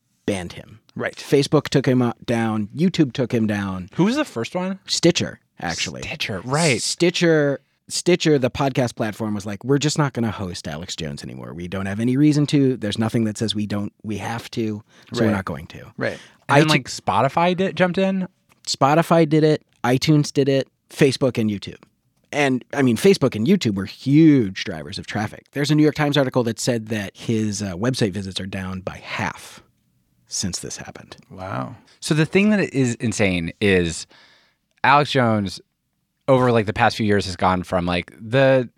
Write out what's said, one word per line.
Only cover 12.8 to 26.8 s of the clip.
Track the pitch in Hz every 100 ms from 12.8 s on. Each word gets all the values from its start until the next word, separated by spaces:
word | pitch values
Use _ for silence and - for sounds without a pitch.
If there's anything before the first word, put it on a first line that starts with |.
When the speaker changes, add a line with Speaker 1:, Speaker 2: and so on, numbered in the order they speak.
| 104 98
Speaker 1:
nothing | 110 120 110
that | 104
says | 110
we | 104 104
don't, | 104 101 -
we | 107 101
have | 107 117 -
to, | - 110 104 - _ -
so | 117
we're | 110
Speaker 2:
Right. | 101
Speaker 1:
not | 92
going | 73 78
to." | - 62 -
Speaker 2:
Right. | 120 85 - _ -
Speaker 3:
And | 139
then, | 156
Speaker 1:
iTu- |
Speaker 3:
like, | 151 120
Spotify | - - 98 135 175 175 180
did, | 190 156
jumped | 180 180
in? | 190 190 185 _ _ _ -
Speaker 1:
Spotify | - 135 156 165 170 160
did | 156
it, | 156 151 - _
iTunes | 120 131 - 151 143
did | - 135
it, | 135 - _ _
Facebook | - 147 - 131 117
and | 107
YouTube. | 101 - - _ _ _ _ _
And, | 135 139 127 -
I | 139
mean, | 131 110
Facebook | 185 196 131 107
and | 117
YouTube | 196 120 98
were | 95
huge | - 131 143 165 139 101 98 -
drivers | 82 73 101
of | -
traffic. | 107 110 - -
There's | 135 143
a | 151
New |
York | 151 143
Times | 147 143
article | 131 131
that | 117 113
said | - 120